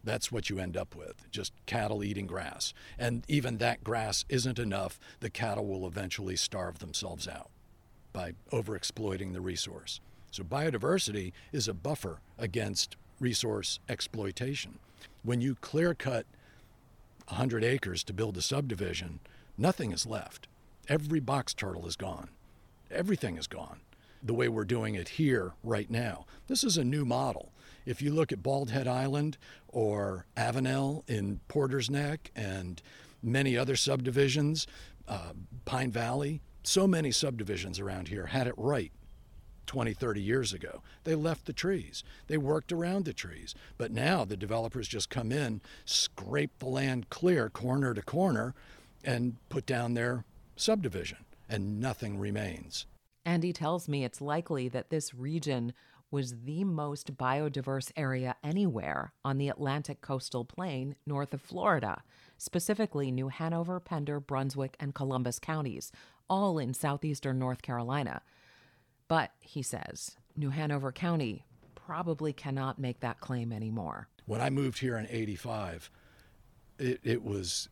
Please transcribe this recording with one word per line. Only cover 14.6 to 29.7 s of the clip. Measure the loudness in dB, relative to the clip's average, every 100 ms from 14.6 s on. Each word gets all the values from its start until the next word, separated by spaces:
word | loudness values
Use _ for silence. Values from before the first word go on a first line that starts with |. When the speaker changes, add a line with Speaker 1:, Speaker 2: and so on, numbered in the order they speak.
| -8 -12 -20 -20 -20 -6
Speaker 1:
When | 0 2
you | 2 0
clear | 0 4 4
cut | 2 0 0 -2 -16 -20 -20 -20 -20 -20 -20 -20 -20 -8
a |
hundred | 0 2 4
acres | 4 2 0 -2
to | -2
build | 0 0 0
a |
subdivision, | 0 0 0 -2 -2 -2 -6 -10 -14 -20 -14 2
nothing | 2 2 -2
is | -2 -2
left. | -4 -6 -14 -20 -20 -20 -18 0
Every | 2 4 2
box | 4 0 0
turtle | -2 -2 -4 -6
is |
gone. | -4 -4 -6 -10 -16 -20 -20 -20 -20 -6
Everything | -2 2 2 0 -2
is | -6
gone, | -8 -10 -14 -20 -20 -20 -8
the | 0
way | 4 4
we're | 2
doing | 2 2 2
it | -2 -4
here | 2 4 4 2 -6
right | 0 0 2
now. | 0 0 -4 -12 -18 -2
This | 2
is | 4 4
a |
new | 4 2
model. | 2 2 2 -2 -8 -18 -20 -12 -6
If | -2
you | 2
look | 4 4
at | 2
Bald | 2 2 2
Head | 2 2
Island | 2 2 2 2 -2 -14 -20
or | -4